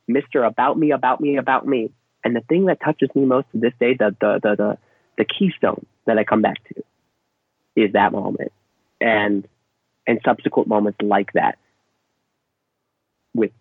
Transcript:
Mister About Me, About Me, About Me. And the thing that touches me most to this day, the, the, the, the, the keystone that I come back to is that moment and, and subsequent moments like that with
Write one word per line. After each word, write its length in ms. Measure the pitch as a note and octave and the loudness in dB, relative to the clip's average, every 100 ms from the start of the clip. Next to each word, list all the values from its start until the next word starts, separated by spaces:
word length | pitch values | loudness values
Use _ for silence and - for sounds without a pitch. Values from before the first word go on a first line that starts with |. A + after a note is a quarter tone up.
| - | -2
Mister 380 | C3 - C#3+ | -2 0 0
About 340 | A2+ - C3 D#3 | 0 2 0 2
Me, 140 | D3+ | 0
About 280 | C3+ B2+ B2+ | 0 0 0
Me, 160 | D3 C#3 | 0 -2
About 300 | B2+ C3 C#3 | 0 0 0
Me. 240 | B2+ A2 _ _ _ | -2 -4 _ _ _
And 140 | A#2 A#2+ | -4 -2
the 40 | |
thing 240 | A2+ E3+ F#3+ | 0 2 2
that 140 | - | 0
touches 280 | D3+ - C3+ C3+ | -2 -2 -2 0
me 80 | |
most 260 | C3+ B2+ - | 2 2 -2
to 80 | A2 | -2
this 160 | A#2 - | -2 0
day, 140 | A#2+ | 0
the, 200 | B2+ G#2+ G2+ | 2 0 0
the, 180 | G#2+ G2+ | 0 0
the, 160 | G#2+ G#2 | 0 0
the, 220 | G#2 G2+ _ _ _ - | -2 -4 _ _ _ -4
the 60 | |
keystone 600 | G#2+ - F#3+ - - - - _ - | -4 0 -2 0 -2 -4 -10 _ -2
that 100 | A2 | 0
I 60 | |
come 200 | G#2 A2 | 2 0
back 200 | G2+ - - | 0 -4 -12
to 160 | - - _ _ _ _ _ _ _ _ | -18 -18 _ _ _ _ _ _ _ _
is 180 | - G#2 | 0 2
that 200 | G2+ G2 | 2 2
moment 400 | G2 G2 F#2 - - _ _ _ - | 0 -6 -6 -8 -12 _ _ _ -4
and, 460 | A#2 G#2+ G#2 G2+ - _ _ _ _ _ - | 0 2 0 -2 -6 _ _ _ _ _ -2
and 100 | A#2 | 0
subsequent 440 | - A#2 - - - | 0 0 -2 -2 0
moments 300 | G#2+ G#2 - | 0 0 -2
like 320 | G#2 G2+ G2+ | 0 0 0
that 240 | - - - _ _ _ _ _ _ _ _ _ _ _ _ _ _ _ _ _ | -2 -2 -4 _ _ _ _ _ _ _ _ _ _ _ _ _ _ _ _ _
with 200 | A#2 G#2 _ | -4 -4 _